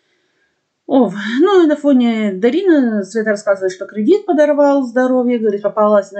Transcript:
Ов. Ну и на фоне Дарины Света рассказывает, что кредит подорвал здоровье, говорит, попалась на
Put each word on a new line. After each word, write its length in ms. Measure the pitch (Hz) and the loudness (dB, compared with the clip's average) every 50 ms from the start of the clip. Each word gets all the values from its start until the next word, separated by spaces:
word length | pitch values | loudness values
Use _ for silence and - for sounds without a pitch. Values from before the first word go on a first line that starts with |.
| _ _ _ _ _ _ _ _ _ _ _ _ _ _ _ _ _ | _ _ _ _ _ _ _ _ _ _ _ _ _ _ _ _ _
Ов. 280 | - 269 269 240 185 185 208 202 214 233 262 | -2 0 0 0 0 -2 -6 -8 -6 -2 0
Ну 220 | 330 415 403 359 339 | 2 2 4 4 4
и 20 | |
на 100 | 302 302 | 2 2
фоне 560 | 294 285 285 277 247 240 233 226 220 214 202 190 | 0 0 2 2 2 2 0 0 -2 -2 -4 -2
Дарины 720 | 185 202 247 - 359 403 370 320 285 254 226 214 208 190 | -2 -2 0 0 0 0 2 2 2 2 0 -2 -4 -6
Света 260 | - - 226 214 214 | -6 -6 -6 -4 -4
рассказывает, 420 | 202 202 - 208 196 190 190 190 185 | -4 -4 -2 -2 -2 -2 -2 -4 -4
что 140 | - - | -6 -12
кредит 400 | - 196 214 208 254 370 415 403 | -10 -6 -2 0 2 2 2 0
подорвал 560 | 381 320 294 302 294 294 277 285 285 277 285 262 | 0 0 2 2 2 2 2 2 2 2 0 -2
здоровье, 560 | 240 220 254 254 254 254 254 240 247 247 233 | -2 -2 -2 0 0 0 0 0 0 -2 -2
говорит, 240 | 220 214 202 202 208 | -2 -2 -2 -2 -4
попалась 500 | 196 - - 208 208 214 202 196 202 196 | -4 -2 0 0 2 2 2 0 -2 -4
на 60 | 202 | -4